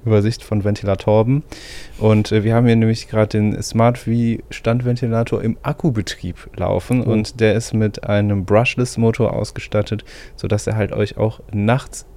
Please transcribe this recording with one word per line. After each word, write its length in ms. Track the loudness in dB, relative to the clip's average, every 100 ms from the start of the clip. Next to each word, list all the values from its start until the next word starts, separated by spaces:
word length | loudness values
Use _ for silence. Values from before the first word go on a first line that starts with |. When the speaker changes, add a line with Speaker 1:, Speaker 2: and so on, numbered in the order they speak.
| 4
Speaker 1:
Übersicht 380 | 2 2 -2
von 200 | -4 -2
Ventilatorben. 760 | 0 -2 -2 -2 2 2 4 0 -2 -16 -16 -16 -16 -2
Und, 340 | 4 4 4
äh, 120 | 0
wir 100 | 2
haben 140 | 4 4
hier 80 | 4
nämlich 320 | 4 0 -2
grad 260 | 0 2
den 260 | 2 0 0
Smart 340 | -2 2 2 2
V 140 | -2 0 0 -2 -6
Standventilator 880 | -6 -2 0 0 -2 0 0 0 0
im 160 | -2 -4
Akkubetrieb 720 | -4 -2 -2 0 -4 -6 -10 -10 -14 -6
laufen 480 | -2 -2 0 -2
Speaker 2:
Oh. 60 | 0
Speaker 1:
und 280 | 0 -2 0
der 160 | 2 2
ist 180 | -2
mit 300 | -2 -2 -2 -2
einem 380 | 0 2 0 2
Brushless-Motor 880 | 2 2 0 -4 0 0 2 0
ausgestattet, 720 | -2 -6 -8 -4 -4 -2 -6 -8 -20 -20 -10
sodass 320 | -4 -2 -2
er 80 | -2
halt 160 | -2
euch 260 | -2 -4 0
auch 220 | -2 -4 -8
nachts 540 | -2 0 0 -2 -16 -18